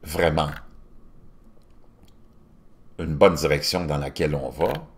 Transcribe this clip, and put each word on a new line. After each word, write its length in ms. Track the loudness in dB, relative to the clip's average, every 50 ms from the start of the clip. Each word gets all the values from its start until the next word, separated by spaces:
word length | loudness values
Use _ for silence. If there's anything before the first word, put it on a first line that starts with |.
| -12
vraiment 460 | -6 -2 2 2 2 4 2 0 -2 -4 -12 -16 -18 -20 -20 -20 -20 -20 -20 -20 -20 -20 -20 -20 -20 -20 -20 -20 -20 -20 -20 -20 -20 -20 -20 -20 -20 -20 -20 -20 -20 -20 -20 -20 -20 -20 -20 -20 -20 -20 -20 -20 -20 -20 -20 -20 -20 -10 -8
une 160 | -4 -4 4
bonne 200 | 6 6 6 6
direction 500 | 6 2 2 2 2 0 0 -2 -2 -2
dans 120 | 0 -2 -2
laquelle 380 | -4 -4 -4 -2 0 0 0
on 140 | -2 -4 -6
va 220 | -2 0 0 0 0 -2 -8 -14 -20